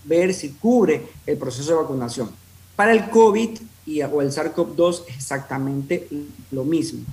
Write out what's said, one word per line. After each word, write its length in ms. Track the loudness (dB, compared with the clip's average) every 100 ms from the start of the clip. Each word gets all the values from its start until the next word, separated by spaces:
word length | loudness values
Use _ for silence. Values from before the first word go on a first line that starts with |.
ver 280 | 0 2 2
si 160 | 0 -8
cubre 520 | -2 2 4 4 2 -4 -10 -6
el 120 | -4
proceso 320 | -4 -6 0
de 120 | 0
vacunación. 480 | 0 -4 -6 -6 -8 -10 -20 -20 -8 0
Para 160 | 4
el 160 | 4 4
covid 500 | 6 8 6 0 -6 -18 -18 -6
y, 160 | -4
o 180 | -2 0
el 100 | 0
sars 200 | -2 -4
cov 260 | -2 -2 2
dos 280 | 2 0 -10
es 80 | -14
exactamente 880 | -8 -8 -6 -6 -4 -4 -4 -6 -6 -10 -12 -16 -10
lo 120 | -6
mismo, 360 | -2 -2 -2 -8 -12